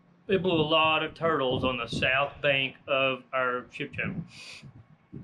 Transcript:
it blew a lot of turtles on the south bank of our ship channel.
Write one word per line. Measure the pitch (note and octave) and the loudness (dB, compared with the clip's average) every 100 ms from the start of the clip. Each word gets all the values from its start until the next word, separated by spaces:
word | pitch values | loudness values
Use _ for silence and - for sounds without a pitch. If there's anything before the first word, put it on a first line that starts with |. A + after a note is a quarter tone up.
| _ _ - | _ _ 0
it | F#3+ | 2
blew | F3+ | 4
a | E3 | 2
lot | D3+ D#3+ D#3 D#3 | 4 4 4 2
of | D#3 | -2
turtles | - E3 D#3 C3 B2+ | -2 0 2 2 2
on | C3 B2 | 0 -2
the | A#2 | -4
south | - C3+ C3+ C#3+ - | -2 2 2 0 0
bank | C#3+ C3+ C3 - - | 0 2 0 -6 -2
of | C3+ C3+ B2+ - | 0 2 -2 -4
our | C3 B2+ B2 A#2+ | -2 -2 -2 -6
ship | - C#3+ | -10 -10
channel. | - A2 D#2+ - - - - - - - - _ - | -6 -6 -6 -10 -16 -20 -18 -20 -20 -20 -20 _ -16